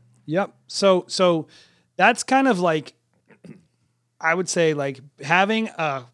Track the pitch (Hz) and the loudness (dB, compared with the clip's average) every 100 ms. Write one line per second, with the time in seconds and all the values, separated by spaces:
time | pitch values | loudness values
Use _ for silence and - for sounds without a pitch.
0 | _ _ - 165 202 _ - - 196 185 | _ _ -6 -4 -4 _ -12 0 2 2
1 | - - 185 165 143 - _ _ _ - | 0 0 0 0 -4 -18 _ _ _ 2
2 | 202 240 - 269 269 190 180 156 151 _ | 2 2 0 0 2 2 0 -2 -4 _
3 | _ _ _ _ - - _ _ _ _ | _ _ _ _ -20 -20 _ _ _ _
4 | _ - 160 170 180 180 160 147 139 127 | _ -6 -2 -2 -2 0 0 0 -4 -8
5 | 143 _ 139 175 202 220 220 - 156 135 | -16 _ 0 2 2 0 -4 -4 -4 -6
6 | 120 | -10